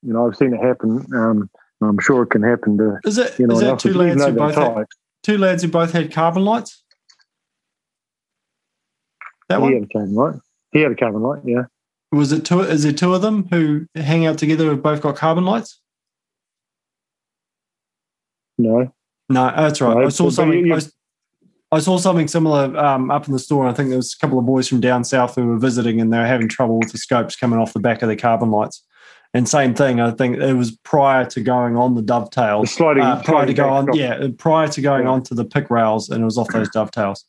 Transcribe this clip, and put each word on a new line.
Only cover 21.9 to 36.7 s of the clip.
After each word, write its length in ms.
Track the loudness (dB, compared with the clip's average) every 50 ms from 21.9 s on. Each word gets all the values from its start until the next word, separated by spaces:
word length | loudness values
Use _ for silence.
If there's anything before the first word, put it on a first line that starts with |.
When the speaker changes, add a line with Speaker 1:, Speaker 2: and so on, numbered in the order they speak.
| 0 2
Speaker 2:
something 300 | 2 2 2 2 0 0
similar, 480 | 0 0 2 2 2 2 0 0 0 0
um, 320 | 0 0 2 0 0 -2
up 160 | -2 -2 -2
in 60 | -2 -4
the 60 | -4
store. 280 | -2 0 0 0 0
I 60 | 0 0
think 160 | -2 -2 -2
there 100 | 0 -2
was 160 | -2 -4 -6
a 40 | -6 -4
couple 140 | -2 0 0
of 80 | 0
boys 220 | 2 0 0 0 0
from 120 | -2 0
down 220 | 2 2 0 0 -2
south 300 | 0 0 0 0 0 -2
who 120 | -2 -2
were 120 | 0 0 0
visiting, 420 | 0 0 0 0 -2 0 0 0
and 120 | 0 0 0
they 60 | 0
were 80 | 0
having 220 | 0 0 0 0 -2
trouble 300 | -2 -2 0 0 0 0
with 140 | -2 -4 -6
the 60 | -12
scopes 380 | -6 -2 -2 -2 -2 -2 -6
coming 220 | -4 -2 0 0 0
off 140 | 0 -2 -4
the 80 | -4
back 220 | -2 -2 -2 0 -2
of 60 | -4
their 80 | -4
carbon 340 | -2 0 0 0 2 0 0
lights. 340 | 0 0 -2 -4 -8 -18 _ _ _ _ -20 -20 -20 _ _ _ _
And 160 | -2 -2 0
same 260 | 2 2 2 2 2
thing, 240 | 2 2 2 2 2
I 140 | 0 0 0
think 240 | 0 -2 -2 -2
it 180 | -2 0 0 0
was 220 | 0 0 -2 -4 _ _
prior 400 | -2 0 2 4 4 2 2 0
to 140 | -2 -6 -6
going 360 | -2 -2 0 0 0 0 0
on 200 | 0 0 0 0
the 60 | -2 -2
dovetail, 580 | -2 -2 -2 -2 -4 -4 -2 0 0 0 0
Speaker 1:
The 80 | 0 -2
sliding 340 | 0 0 2 2 4 4 2
Speaker 2:
uh, 140 | 2 0 -2 0
prior 220 | 0 2 2 2
to 60 | 0 0
Speaker 1:
sliding 40 |
Speaker 2:
go 60 | 0 0
Speaker 1:
back 80 | 2 2
Speaker 2:
on, 180 | 0 0 0
Speaker 1:
off. 60 | 0
Speaker 2:
yeah, 300 | 0 0 -2 -4 -4 -4 -6 -6 -4
prior 300 | -2 0 2 2 2 0
to 120 | -2 -2
going 240 | 0 0 0 2 2
Speaker 1:
Yeah. 60 | 0
Speaker 2:
on 120 | 0 0 -2
to 100 | -4 -6
the 100 | -6 -6
pick 260 | -2 -4 -6 -4 0
rails, 380 | 0 0 2 2 0 -2 -4 -6
and 140 | -6 -4 -2
it 20 |
was 140 | -2 -2 -2
off 100 | -4 -2 -2
those 180 | -4 -4 -2